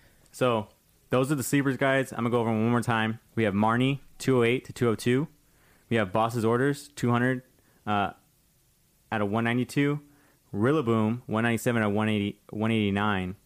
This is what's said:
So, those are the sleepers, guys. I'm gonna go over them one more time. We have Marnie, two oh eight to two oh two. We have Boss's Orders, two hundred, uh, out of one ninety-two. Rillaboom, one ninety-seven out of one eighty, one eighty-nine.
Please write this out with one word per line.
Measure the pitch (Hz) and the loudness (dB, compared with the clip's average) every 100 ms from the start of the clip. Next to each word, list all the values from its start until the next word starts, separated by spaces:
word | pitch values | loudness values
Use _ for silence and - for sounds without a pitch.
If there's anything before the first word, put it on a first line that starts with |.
| _ _ _ | _ _ _
So, | - 127 113 101 _ _ _ - | -2 0 0 -4 _ _ _ -2
those | 127 135 | 0 2
are | 151 | -2
the | |
sleepers, | - 143 139 123 | 0 0 0 0
guys. | 135 135 127 | 2 2 0
I'm | - | -4
gonna | 117 | -2
go | 120 | 0
over | 113 | 0
them | 110 | 0
one | 113 | 2
more | 120 | 0
time. | 113 113 110 113 _ - | 0 0 0 -4 _ 0
We | |
have | 107 | 0
Marnie, | 98 110 117 131 143 - - | 2 2 2 0 -2 -8 -8
two | - 127 | 0 2
oh | |
eight | 117 127 - | 2 0 -4
to | |
two | - 120 | -2 0
oh | 107 | 0
two. | 120 127 160 _ _ _ _ _ - | 0 0 -2 _ _ _ _ _ -4
We | 117 | -2
have | 95 | 0
Boss's | 110 113 120 | 0 0 0
Orders, | 110 120 139 139 - - | 0 2 0 -2 -8 -4
two | 120 | 0
hundred, | 120 127 127 - _ _ _ - | 2 0 -2 -8 _ _ _ -4
uh, | 104 92 - _ _ _ _ _ _ _ _ - | -2 -2 -6 _ _ _ _ _ _ _ _ -8
out | 110 | -4
of | 101 | -2
one | 110 | 0
ninety-two. | 117 120 123 143 143 147 - _ _ _ _ 101 | 0 -2 -2 0 0 -2 -8 _ _ _ _ -2
Rillaboom, | 117 156 117 113 107 120 - | 0 2 2 2 2 -2 -4
one | 110 | -2
ninety-seven | 117 113 127 117 | 0 0 0 0
out | 107 | 0
of | 104 | 0
one | 107 | 0
eighty, | 107 101 - - | 0 -2 -6 -12
one | 107 110 | -4 -2
eighty-nine. | 113 104 98 104 98 90 95 | 0 0 0 0 -2 -4 -8